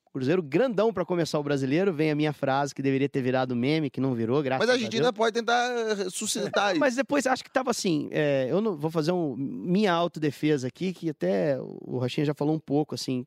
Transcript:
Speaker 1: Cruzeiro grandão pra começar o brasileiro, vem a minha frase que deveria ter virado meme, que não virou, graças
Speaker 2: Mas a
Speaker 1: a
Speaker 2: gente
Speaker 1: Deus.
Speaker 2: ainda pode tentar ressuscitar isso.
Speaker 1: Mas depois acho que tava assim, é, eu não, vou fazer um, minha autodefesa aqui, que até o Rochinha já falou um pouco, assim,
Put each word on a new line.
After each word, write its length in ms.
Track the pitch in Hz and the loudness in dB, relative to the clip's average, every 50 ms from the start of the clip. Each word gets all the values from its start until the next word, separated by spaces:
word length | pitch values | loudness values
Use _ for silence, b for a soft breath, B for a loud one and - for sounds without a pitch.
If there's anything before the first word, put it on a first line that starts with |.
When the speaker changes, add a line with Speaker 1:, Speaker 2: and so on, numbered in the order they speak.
| _ _ | _ _
Speaker 1:
Cruzeiro 300 | - 139 131 127 170 185 165 | -8 -4 0 2 2 2 0
grandão 480 | 135 135 180 254 269 214 175 214 233 190 | 0 2 2 2 2 2 2 2 2 2
pra 100 | 185 175 | 0 -2
começar 340 | - 180 175 160 - - 151 | 0 0 0 0 0 -2 -2
o 40 | 143 | 0
brasileiro, 480 | 143 143 135 135 131 139 170 196 202 165 | 0 0 0 0 2 2 2 2 0 0
vem 160 | 139 156 156 | 2 0 2
a 40 | 151 | 2
minha 160 | 147 151 151 143 | 2 0 0 0
frase 400 | - - 135 131 139 143 139 - | -2 0 0 0 0 0 -2 -4
que 80 | - | -2
deveria 280 | 135 135 135 135 139 135 | 0 0 2 2 2 0
ter 120 | - 139 | 0 0
virado 340 | 123 127 127 131 131 127 127 | 0 2 2 0 0 0 0
meme, 340 | 120 120 139 156 160 156 131 | 0 0 2 2 0 0 -2
que 100 | - 139 | -2 -2
não 120 | 131 135 127 | -2 0 0
virou, 280 | 113 113 110 127 151 147 | 0 0 2 2 2 2
graças 220 | 127 131 131 214 | 0 0 0 2
Speaker 2:
Mas 20 | 233 | 2
a 40 | 254 | 2
Speaker 1:
a 40 | 262 | 0
Speaker 2:
gente 120 | 226 208 | 0 -2
Speaker 1:
Deus. 100 | 220 233 | 0 0
Speaker 2:
ainda 120 | - 247 214 | 0 0 2
pode 200 | 214 226 226 202 | 2 0 0 0
tentar 600 | 233 226 214 233 240 240 247 247 240 226 220 214 | -2 0 0 0 0 0 0 -2 -2 -2 -2 -2
ressuscitar 760 | 196 196 185 - - 214 208 - 226 - 147 - 214 196 208 | -2 -4 -6 -6 -6 -4 -4 -4 -2 -2 -2 0 0 2 2
isso. 80 | 185 170 | 2 2
Speaker 1:
Mas 160 | 294 269 233 | 2 2 2
depois 300 | 262 254 - 285 285 240 | 0 -2 0 0 0 2
acho 180 | 254 262 - - | 2 0 -2 -2
que 80 | - | -2
tava 180 | - 262 262 247 | -2 -2 0 0
assim, 380 | 226 - - 202 160 147 123 - | -2 0 0 0 0 0 -2 -2
é, 360 | - 156 151 147 139 135 131 120 | -2 0 2 2 2 2 0 2
eu 120 | 143 190 | 0 0
não, 140 | 220 226 185 | 0 0 -2
vou 120 | 143 143 160 | -2 -4 -2
fazer 200 | 165 170 147 160 | 0 0 0 2
um, 240 | 180 180 170 147 123 | 2 0 0 -2 -2
minha 560 | 123 139 - 101 - 98 175 175 202 214 190 | -4 -6 -6 -6 -6 -2 0 2 2 4 2
autodefesa 760 | 170 165 170 175 - 160 151 147 - - - 151 151 135 123 | 2 2 0 -2 -2 -2 -2 -2 -2 0 0 2 2 2 0
aqui, 260 | 127 - - 175 190 170 | -4 -6 -4 -4 -4 -4
que 160 | - 165 160 | -4 -6 -6
até 500 | 143 - 170 180 196 190 175 151 135 127 | -4 -2 -2 0 0 2 2 0 0 -2
o 380 | - 50 50 - - - 131 | -4 -10 -12 -12 -10 -6 -4
Rochinha 280 | 123 127 123 - - 147 | -2 -2 -2 0 0 0
já 80 | 143 147 | 0 0
falou 220 | - 147 147 156 | 0 0 0 0
um 40 | 160 | -2
pouco, 340 | - - 135 147 151 - - | -2 0 0 0 0 -2 -4
assim, 280 | - - - 131 123 127 | -8 -6 -4 -4 -6 -4